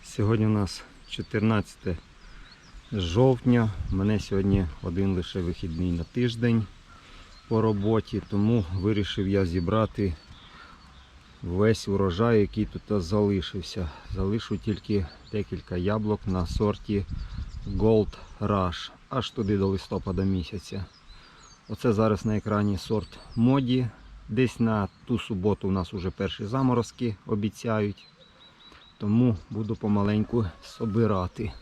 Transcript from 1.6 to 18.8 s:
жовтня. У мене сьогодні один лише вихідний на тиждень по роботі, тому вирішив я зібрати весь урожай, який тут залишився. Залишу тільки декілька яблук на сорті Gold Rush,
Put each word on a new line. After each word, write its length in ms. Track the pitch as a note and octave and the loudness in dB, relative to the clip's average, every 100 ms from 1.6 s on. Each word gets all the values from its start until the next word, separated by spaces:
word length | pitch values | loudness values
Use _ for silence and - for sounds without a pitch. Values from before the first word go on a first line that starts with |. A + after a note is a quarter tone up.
| - - G2 E2 - - - - - - - - - | 0 -6 -6 -6 -8 -20 -20 -20 -20 -20 -20 -20 -8
жовтня. 800 | G#2+ F2 F2+ C3 B2 B2+ A#2+ A2+ G2 - | -4 0 4 4 4 4 4 4 -2 -4
У 40 | F#2+ | 0
мене 240 | G2+ G#2+ | 2 0
сьогодні 460 | - G2 G2 G2 F2 - | 0 0 2 2 0 -4
один 340 | F#2+ F2 G2 F#2 | -6 -2 0 0
лише 260 | F2 G2 | -2 -4
вихідний 500 | F2 F2 F#2+ D#2+ F2+ | -4 -4 -6 -4 -2
на 120 | E2+ | -2
тиждень 640 | E2 - B2 A#2 A#2+ A2+ G#2+ - - - - - - - - | -4 -2 -2 0 2 2 0 -10 -20 -20 -20 -20 -20 -20 -2
по 140 | A2+ | 2
роботі, 600 | A2 G#2 G2+ A2+ - G#2 - | 2 2 2 2 0 -6 -2
тому 360 | G2+ G#2 A#2 F2 | 0 4 2 0
вирішив 540 | F#2 F#2+ G#2+ F#2+ - F#2+ | -2 0 0 0 -2 2
я 180 | G2 F#2+ | 2 2
зібрати 680 | F2 F2 A2 A2 - G2 D#2+ - - - - - - - - - - - - | 0 0 2 0 0 -2 -2 -12 -20 -20 -20 -20 -20 -20 -20 -20 -20 -20 -12
весь 440 | - F2 G#2+ G#2+ - | -4 2 4 2 0
урожай, 520 | G2 G2 E2+ A#2 A2+ | 0 2 2 4 4
який 260 | G2 - G#2 | 2 0 -4
тут 360 | - - G#2 | -6 -2 -2
залишився. 840 | E2+ G#2 G#2 G2 E2+ G2 E2+ - E2 - - F#2+ | 0 2 2 2 -2 -8 -8 -6 -6 -8 -10 -4
Залишу 420 | F#2+ A2+ - G2+ | -2 -2 -4 -6
тільки 480 | - G2 - G#2 F2 - - | -2 -4 0 -2 -2 -10 -10
декілька 460 | G#2 G2 F2+ - F2+ | -8 -6 -8 -6 -2
яблук 420 | F2+ G#2+ G#2+ G#2 - | 0 0 0 -2 -2
на 220 | F#2 F2+ | -2 0
сорті 580 | - G#2 G2+ - G2+ F#2+ - - - - - - | 0 0 0 -2 -2 -2 -8 -8 -8 -8 -10 -6
Gold 460 | G2 A2 A2 G2+ - - - | 0 4 4 2 -4 -18 -6
Rush, 500 | G#2 G#2 F2+ E2+ | 0 2 0 -2